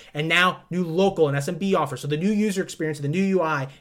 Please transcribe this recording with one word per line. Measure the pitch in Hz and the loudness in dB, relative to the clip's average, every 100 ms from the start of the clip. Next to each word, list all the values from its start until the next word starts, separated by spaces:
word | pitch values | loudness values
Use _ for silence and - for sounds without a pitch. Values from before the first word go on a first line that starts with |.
| - | -12
And | 147 160 | -6 2
now | 170 185 - - | 4 4 0 -6
new | 175 | -4
local | 170 165 196 190 147 | -2 2 2 4 2
and | 139 | 2
S | 143 | -2
M | 160 | -4
B | 196 | 0
offers. | 180 143 127 | 0 0 -4
So | 139 | -4
the | 151 | -2
new | 196 | 0
user | 208 214 185 | 2 0 -2
experience, | 175 - 156 143 | -6 -4 -6 -4
the | 143 | -2
new | 175 | 0
U | 196 185 | 2 2
I, | 160 147 135 - | 0 -2 -4 -8